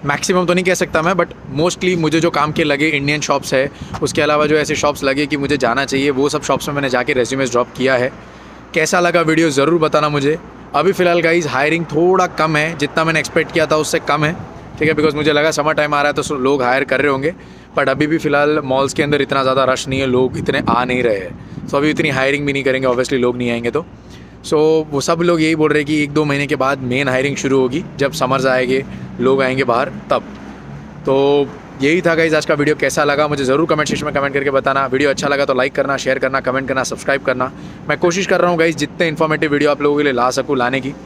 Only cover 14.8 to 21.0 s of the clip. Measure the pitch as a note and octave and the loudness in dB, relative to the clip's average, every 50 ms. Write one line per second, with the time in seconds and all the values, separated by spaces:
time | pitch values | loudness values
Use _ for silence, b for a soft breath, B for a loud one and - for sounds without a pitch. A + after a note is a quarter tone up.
14.8 | D#3 D3+ D#3 D3+ D3+ D#3 C#3 D3 D3+ D3+ D3 D3 D3 D#3+ D3+ D3+ C#3+ D#3 D#3 D3+ | 0 0 2 2 2 0 0 2 0 2 2 4 2 2 2 2 0 0 2 2
15.8 | D3+ D3 D3 C#3+ C#3+ D3 C#3+ D3+ C#3+ - D3+ C3+ B2+ C3 C#3+ C#3 B2 B2 B2+ C3+ | 0 2 2 2 2 2 0 0 -2 -4 -4 0 2 2 2 2 2 2 2 2
16.8 | C#3 A2+ C3 B2+ C#3 D3 C#3 C3+ C3+ D#3 F#3 B B B B B B B - D#3+ | 2 0 0 0 2 2 0 0 -2 -4 -4 B B B B B B B -2 0
17.8 | C#3 C3+ C3+ C3 D3+ D3+ D#3+ D#3+ - D3+ C#3+ C#3+ D3 D3+ D3+ D#3 C#3+ C3 C3 C3 | 0 0 2 0 0 0 0 0 0 0 2 2 2 2 2 0 0 0 0 0
18.8 | C#3 C3+ - - D3+ C#3+ D3 C#3+ C#3 A#2 C3+ C#3 C3 C3 C3 C3+ C3 B2+ C3 B2 | 0 0 0 -2 0 2 2 0 0 0 0 0 2 2 2 2 2 2 0 -2
19.8 | - C#3 C3 C3+ C3+ C3 B2 B2+ B2+ B2+ - - - - C3 C3+ B2 A#2 A2+ A#2+ | -2 -4 -2 -2 0 2 2 2 2 2 0 -4 -4 -2 -2 0 0 0 0 0
20.8 | B2+ B2+ B2 B2 | 0 0 0 0